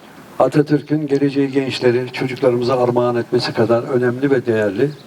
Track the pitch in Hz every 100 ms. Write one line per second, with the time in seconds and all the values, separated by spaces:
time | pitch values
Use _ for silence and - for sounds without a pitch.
0 | - - - - 127 151 147 147 - 151
1 | 147 139 139 135 139 135 135 113 127 120
2 | 123 - 131 123 131 120 117 123 120 120
3 | 120 120 113 123 - - 107 117 117 127
4 | 123 123 139 135 120 110 104 95 143 147